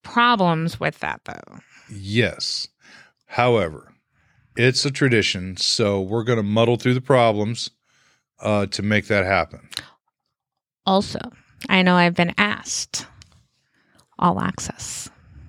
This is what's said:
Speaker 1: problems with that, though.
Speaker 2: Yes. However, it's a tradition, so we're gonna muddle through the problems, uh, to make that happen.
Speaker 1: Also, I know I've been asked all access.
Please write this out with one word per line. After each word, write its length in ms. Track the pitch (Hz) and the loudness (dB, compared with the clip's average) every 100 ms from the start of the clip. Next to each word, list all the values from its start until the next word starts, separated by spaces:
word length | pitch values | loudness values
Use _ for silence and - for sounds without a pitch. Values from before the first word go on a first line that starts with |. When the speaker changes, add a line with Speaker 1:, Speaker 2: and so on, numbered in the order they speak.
Speaker 1:
problems 760 | - 233 240 233 180 160 160 - | -6 0 2 4 2 0 -2 -4
with 200 | 151 - | -6 -4
that, 220 | - - | -8 -8
though. 340 | - - - - - - - | -12 -16 -18 -20 -20 -20 -20
Speaker 2:
Yes. 800 | 101 98 110 101 - - - - _ _ - - _ _ | -14 -4 0 0 -2 -8 -8 -10 _ _ -20 -20 _ _
However, 680 | - 123 117 85 73 - _ _ _ _ _ _ - | 0 2 2 0 -6 -18 _ _ _ _ _ _ 2
it's 280 | 123 127 | 2 2
a 60 | 147 | -2
tradition, 680 | 135 139 113 95 92 92 90 | 0 2 2 2 -2 -8 -6
so 440 | - - 107 98 | -4 0 0 0
we're 240 | 95 113 | -2 -4
gonna 180 | 117 117 | 0 0
muddle 340 | 101 110 117 120 | 0 2 2 2
through 180 | 127 | 0
the 60 | 127 | 0
problems, 720 | - 131 117 104 104 120 - - _ _ _ _ _ _ | 2 4 4 2 -2 -6 -10 -14 _ _ _ _ _ _
uh, 260 | 107 104 101 | -2 0 -2
to 160 | - | -4
make 240 | 101 107 - | 0 0 2
that 180 | 101 | 0
happen. 440 | 92 95 80 - - - - _ _ _ _ _ _ _ _ _ - | 2 0 0 -8 -14 -14 -14 _ _ _ _ _ _ _ _ _ 0
Speaker 1:
Also, 320 | 190 202 - 240 - _ _ - | 0 0 -6 -10 -16 _ _ 0
I 140 | 190 | 2
know 120 | 185 180 | 4 6
I've 180 | 175 | 4
been 200 | 175 175 - | 2 0 0
asked 680 | 208 214 - - - - - - - _ _ _ _ _ _ _ _ - | -2 -2 -8 -8 -8 -10 -12 -18 -20 _ _ _ _ _ _ _ _ -2
all 220 | 175 185 | 0 0
access. 680 | 180 - - - - - - - _ - | -4 -6 -10 -10 -12 -12 -14 -20 _ -20